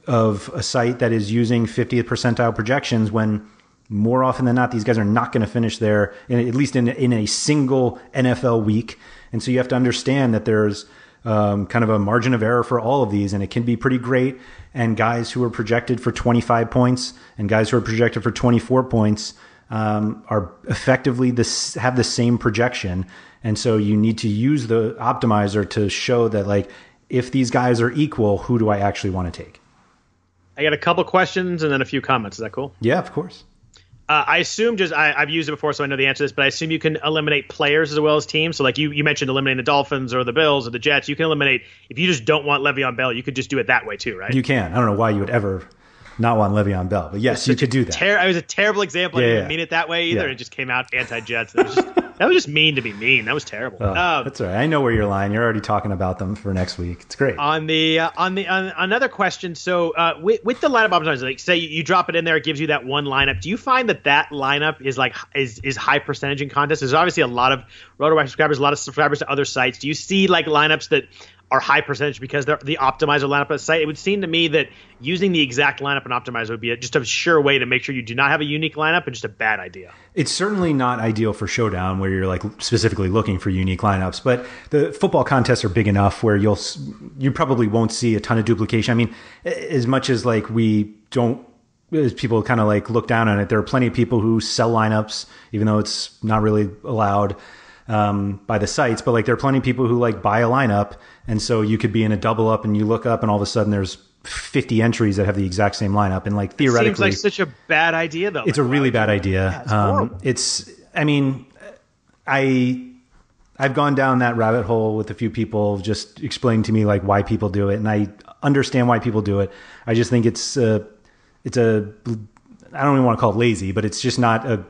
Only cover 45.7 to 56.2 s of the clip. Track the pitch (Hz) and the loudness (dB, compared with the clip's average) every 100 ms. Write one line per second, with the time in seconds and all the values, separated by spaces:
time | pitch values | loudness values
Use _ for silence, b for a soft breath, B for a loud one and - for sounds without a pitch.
45.7 | B B B B - 117 113 101 104 101 | B B B B -2 0 2 2 2 0
46.7 | 92 90 101 80 101 123 110 131 123 131 | 0 -2 -2 -4 -2 -2 0 0 0 2
47.7 | 131 117 - 190 208 190 170 - - 208 | 0 0 0 0 2 2 0 -2 0 0
48.7 | 202 185 165 180 127 120 113 92 160 160 | 0 -2 -2 -2 2 2 2 0 -4 -2
49.7 | 165 160 170 170 170 147 123 123 - 127 | -2 -2 -2 0 -2 -2 -6 -10 -10 -4
50.7 | 127 127 127 127 117 107 117 110 - 392 | -4 -4 -6 -4 -6 -6 -6 -2 0 0
51.7 | 370 370 - - - 220 359 143 151 156 | 0 0 -2 -4 0 2 2 2 2 4
52.7 | 135 117 101 117 131 110 143 - 107 123 | 2 -2 -2 0 2 2 -4 -4 -8 -8
53.7 | 92 101 95 180 151 131 - 98 98 151 | -4 -2 0 0 0 -4 -6 -4 -2 0
54.7 | 151 127 113 101 98 98 107 117 110 - | 2 2 2 2 0 0 0 0 0 -2
55.7 | 104 104 90 92 92 | -2 -2 -2 -2 -4